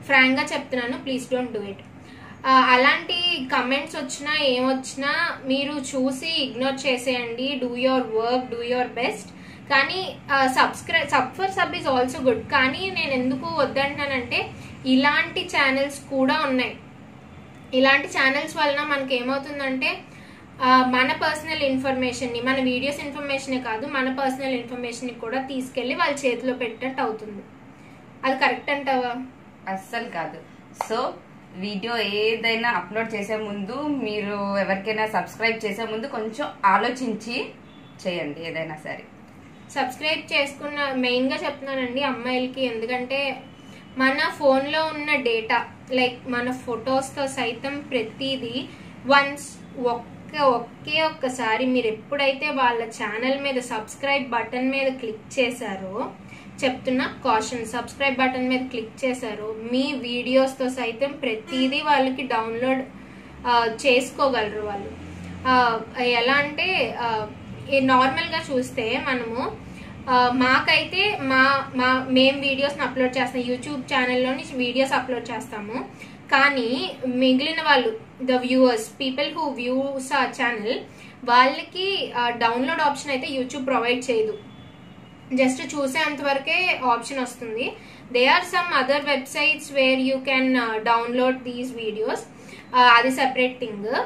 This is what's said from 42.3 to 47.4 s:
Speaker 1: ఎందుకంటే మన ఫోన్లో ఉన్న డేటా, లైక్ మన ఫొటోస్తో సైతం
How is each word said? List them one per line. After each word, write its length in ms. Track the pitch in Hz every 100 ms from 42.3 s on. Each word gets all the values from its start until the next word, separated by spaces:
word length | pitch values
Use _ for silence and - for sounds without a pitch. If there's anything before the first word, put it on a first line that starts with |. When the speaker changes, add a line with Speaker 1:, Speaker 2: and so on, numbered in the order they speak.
| 254 254 254 254
Speaker 1:
ఎందుకంటే 760 | 226 226 254 247 269 277 254 - - - - - -
మన 220 | 262 277 320 -
ఫోన్లో 460 | 294 262 277 311 320
ఉన్న 300 | 302 294 294
డేటా, 500 | 233 226 220 240 - - -
లైక్ 280 | 254 247 247 277
మన 240 | 247 247
ఫొటోస్తో 760 | 262 - 226 247 262 269 - 269
సైతం 520 | 262